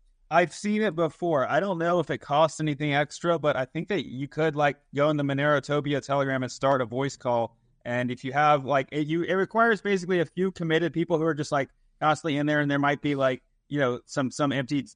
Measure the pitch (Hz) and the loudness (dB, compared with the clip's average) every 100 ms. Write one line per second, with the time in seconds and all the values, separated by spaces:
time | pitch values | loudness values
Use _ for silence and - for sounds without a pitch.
0 | _ _ - 160 175 - 208 214 214 160 | _ _ 0 2 2 0 -4 0 0 0
1 | 160 - 175 147 113 143 202 170 170 180 | -2 -2 0 0 2 0 0 -2 0 0
2 | 151 131 - 147 160 - 156 139 151 143 | 0 -4 0 2 2 2 -4 -2 0 0
3 | 151 - 170 165 147 123 131 160 165 190 | -2 -2 -2 0 0 0 -2 -6 -4 -4
4 | 95 127 143 151 160 147 147 - _ 135 | -4 -8 -8 -2 -2 2 0 -2 _ 0
5 | 147 151 139 139 147 143 139 147 143 139 | 2 2 0 0 2 2 2 -2 0 -2
6 | - 139 139 131 123 - 135 135 113 123 | 0 0 0 -2 -4 0 2 2 0 -4
7 | 139 - 127 120 113 _ _ _ 120 123 | -4 -4 -2 0 -2 _ _ _ -6 -2
8 | 123 120 135 139 151 147 131 139 - 147 | -2 -4 -4 2 4 4 2 -2 0 -4
9 | 147 165 160 190 180 220 233 202 202 190 | -2 -2 0 0 0 2 2 2 0 -2
10 | 175 180 156 175 190 - 165 160 165 160 | 0 0 0 -2 -2 -2 0 2 0 -2
11 | 170 160 160 147 147 147 135 _ _ - | 0 0 0 -2 -2 -2 -2 _ _ -2
12 | 151 147 165 147 147 151 143 143 143 143 | 0 0 0 0 2 2 2 2 0 0
13 | 147 139 131 127 _ _ - 143 127 120 | 0 0 0 0 _ _ -6 -2 0 -2
14 | - 151 127 - 143 135 123 143 - | -6 -4 -2 0 0 0 -2 -4 -4